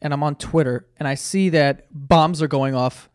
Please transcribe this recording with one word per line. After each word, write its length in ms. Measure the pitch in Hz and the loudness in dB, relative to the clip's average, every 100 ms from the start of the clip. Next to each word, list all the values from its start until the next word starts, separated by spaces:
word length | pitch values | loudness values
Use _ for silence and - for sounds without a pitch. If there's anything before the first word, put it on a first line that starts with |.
and 120 | 147 | -6
I'm 100 | 143 | -2
on 120 | 147 143 | -4 -4
Twitter, 520 | - 165 135 123 - - | -2 0 0 -2 -8 -8
and 100 | 147 | -6
I 80 | 139 | -6
see 340 | - 190 190 | -4 0 2
that 360 | 160 139 139 _ | 4 2 0 _
bombs 500 | 147 139 170 156 160 | -8 2 4 4 0
are 60 | 156 | -2
going 280 | 139 135 131 | 0 0 0
off 340 | 127 - - | -2 -4 -16